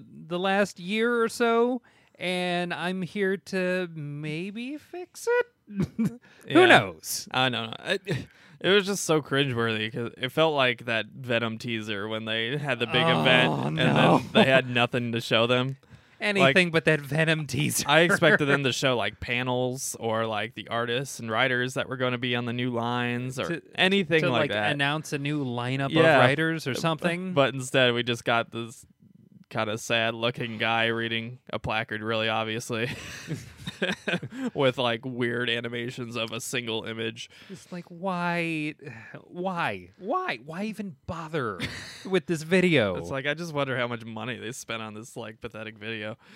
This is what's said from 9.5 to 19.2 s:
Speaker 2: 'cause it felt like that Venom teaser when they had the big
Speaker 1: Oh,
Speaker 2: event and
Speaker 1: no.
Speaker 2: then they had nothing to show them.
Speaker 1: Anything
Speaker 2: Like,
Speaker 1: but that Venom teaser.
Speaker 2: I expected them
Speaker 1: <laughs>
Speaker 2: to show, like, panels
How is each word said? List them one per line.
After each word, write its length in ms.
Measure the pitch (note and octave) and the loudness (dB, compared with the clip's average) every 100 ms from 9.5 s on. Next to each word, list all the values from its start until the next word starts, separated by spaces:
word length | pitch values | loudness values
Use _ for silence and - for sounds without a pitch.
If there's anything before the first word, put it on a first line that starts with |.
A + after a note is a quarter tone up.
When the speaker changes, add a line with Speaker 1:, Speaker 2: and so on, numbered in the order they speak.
| A#2+ A#2 A2 A2 | 0 0 0 -4
Speaker 2:
'cause 220 | B2 A#2 - | -4 -8 -6
it 140 | B2+ | -4
felt 240 | D#3 D#3+ D3 | 2 2 4
like 300 | B2+ A#2 A#2+ | 2 0 -2
that 220 | A2+ G#2+ | -2 -4
Venom 500 | C#3 B2 A#2 A#2 A2 | -10 -2 0 0 -4
teaser 500 | B2 A2+ G#2+ G#2 G#2+ | -4 -4 -4 -6 -4
when 160 | A2 | -4
they 340 | A2+ A2+ A#2 C#3+ | -4 -4 -2 -4
had 220 | C#3+ A#2+ | -2 -2
the 80 | A#2 | 0
big 160 | B2 | 2
Speaker 1:
Oh, 160 | E3 E3 | 4 4
Speaker 2:
event 320 | C3 B2+ B2+ C#3 C#3+ | 6 6 4 2 -2
and 100 | D#3+ | 2
Speaker 1:
no. 420 | C3 D3 D3+ D3+ | 2 6 6 4
Speaker 2:
then 100 | A#2 | 4
they 140 | - C#3 | 4 6
had 200 | C3 B2+ | 6 4
nothing 420 | B2 A#2+ B2+ A#2+ | 0 2 0 -2
to 80 | A#2 | -4
show 260 | - A2 A#2 | 2 4 4
them. 300 | B2 C3 C3+ _ - _ _ | 4 2 -4 _ -20 _ _
Speaker 1:
Anything 480 | G#3 G3+ C3+ F#3 F3 | -2 6 6 6 4
Speaker 2:
Like, 40 | |
Speaker 1:
but 120 | D#3+ D#3+ | 4 2
that 160 | D#3 | 2
Venom 460 | C#3+ D3 D#3+ D#3+ C#3+ | 0 0 2 2 0
teaser. 360 | - C#3+ A2+ - | -2 0 0 4
Speaker 2:
I 140 | D3+ | 6
expected 440 | E3+ - E3 D#3+ C#3+ | 6 6 6 6 4
them 180 | C#3 | 2
Speaker 1:
<laughs> 20 | C3+ | 2
Speaker 2:
to 60 | |
show, 240 | A2+ C#3 A#2+ | 0 0 2
like, 240 | G#2 | 0
panels 760 | G#2 | -4